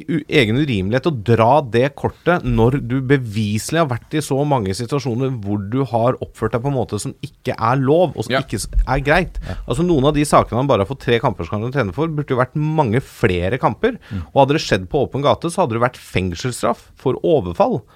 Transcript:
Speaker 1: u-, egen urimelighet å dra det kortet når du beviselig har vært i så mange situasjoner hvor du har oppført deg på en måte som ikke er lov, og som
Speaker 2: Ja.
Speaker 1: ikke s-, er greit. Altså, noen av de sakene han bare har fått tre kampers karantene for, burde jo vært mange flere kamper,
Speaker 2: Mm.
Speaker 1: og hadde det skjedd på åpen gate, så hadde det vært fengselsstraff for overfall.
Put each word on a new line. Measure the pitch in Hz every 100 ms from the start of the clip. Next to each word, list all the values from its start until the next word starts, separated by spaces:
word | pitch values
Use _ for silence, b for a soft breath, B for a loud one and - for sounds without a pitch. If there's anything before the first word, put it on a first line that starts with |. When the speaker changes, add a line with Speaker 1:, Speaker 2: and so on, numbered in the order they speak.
| -
Speaker 1:
u-, | 165 -
egen | 151 107 117
urimelighet | 151 107 92 127 175
å | 135
dra | 98 113 113 143
det | 139 113 135 -
kortet | 117 - - 175
når | 123 113 113 135 120
du | 131
beviselig | 131 143 120 101 107 107 - 160
har | 160
vært | 120 -
i | 156
så | 147 135 147
mange | 139 95
situasjoner | 95 120 143 131 113 131 127
hvor | 98 104 98
du | 127 135
har | 117 117 127
oppført | - - 110
deg | 123
på | 131
en | 139
måte | 107 104
som | 135 -
ikke | - - - -
er | 113 135
lov, | 131 156 190 -
og | 110
som |
Speaker 2:
Ja. | 127
Speaker 1:
ikke | 131 110
s-, | - - -
er | 135 135
greit. | 160 175 - B 90 -
Altså, | 127 175
noen | 160 135
av |
de | 151 147
sakene | 156 101 110
han | 139
bare | 113 95
har |
fått | 131 -
tre | 117
kampers | - 95 85
karantene | 107 117 139 104
for, | 90 165
burde | 151 143
jo | 127
vært | 127 156
mange | 151 156 131 117
flere | - - 107 90 87 131
kamper, | 156 110 226 240 B
Speaker 2:
Mm. | 101 80
Speaker 1:
og | 139 135
hadde | 151
det | -
skjedd | 107 92
på | 147 107
åpen | 123
gate, | 143 107 170
så | 170 160
hadde | 110
det | 123
vært | -
fengselsstraff | - - 92 85 127 120 - 233 - -
for | 135 123
overfall. | 170 151 90 85 226 175 -